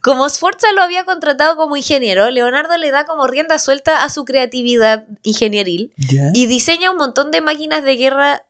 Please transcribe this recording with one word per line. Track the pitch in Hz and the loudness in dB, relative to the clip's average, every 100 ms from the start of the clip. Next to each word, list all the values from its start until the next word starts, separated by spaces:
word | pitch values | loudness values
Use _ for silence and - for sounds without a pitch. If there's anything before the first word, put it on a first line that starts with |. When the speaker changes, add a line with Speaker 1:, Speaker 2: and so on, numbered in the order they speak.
Speaker 1:
Como | - 262 277 | 2 2 0
Sforza | - 339 392 440 | 0 -4 0 0
lo | 392 | 2
había | 359 359 | 0 0
contratado | 370 359 302 269 302 320 | -4 -2 -2 0 0 2
como | 311 285 | -2 -2
ingeniero, | - 285 240 185 220 | -2 0 2 2 2
Leonardo | 254 240 262 320 339 | 2 0 0 -2 -2
le | 311 | 0
da | 269 302 | 0 -2
como | 320 254 | -2 0
rienda | 262 320 311 | 0 0 0
suelta | - 277 247 214 | 0 0 2 0
a | 285 | -2
su | 294 | -6
creatividad | 262 262 247 254 240 240 220 220 220 208 | -2 -2 -2 -2 0 2 4 2 -4 -8
ingenieril | - 214 220 208 190 175 233 - | -4 0 0 0 -2 -4 -6 -6
Speaker 2:
Ya. | 135 135 139 | 0 2 2
Speaker 1:
y | 208 247 | 2 2
diseña | 247 320 330 370 | 0 0 0 0
un | 370 | 0
montón | 277 254 294 | -2 -2 0
de | 320 | 0
máquinas | 311 302 311 311 | -2 -4 -4 -2
de | 269 254 | 0 2
guerra | 262 269 285 285 | 2 2 0 0